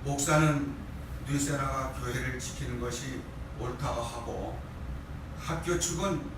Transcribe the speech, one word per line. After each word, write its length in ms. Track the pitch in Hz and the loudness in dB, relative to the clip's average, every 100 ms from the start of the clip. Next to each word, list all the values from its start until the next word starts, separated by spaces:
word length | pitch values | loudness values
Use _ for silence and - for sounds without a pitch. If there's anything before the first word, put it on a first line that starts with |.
목사는 720 | 135 143 - 156 156 143 143 - - - - - 127 | -2 0 6 8 8 6 2 -2 -6 -8 -6 -6 0
뉴스에나가 680 | 143 139 139 139 135 127 | 2 2 2 2 0 -2
교회를 440 | 135 127 120 123 123 | -2 -2 0 -2 -2
지키는 420 | - - 131 120 | -4 -4 -2 -2
것이 420 | 120 120 131 131 - - - - | -2 -2 -4 -6 -6 -8 -8 -4
옳다고 420 | 123 123 131 117 | -4 -2 -2 0
하고 600 | 117 - - - - - - - - - - - - - | -2 -4 -4 -4 -4 -6 -8 -6 -6 -6 -6 -8 -8 -6
학교 400 | - 160 175 175 | -4 -2 2 2
측은 500 | - 156 196 160 - | 2 2 2 0 -2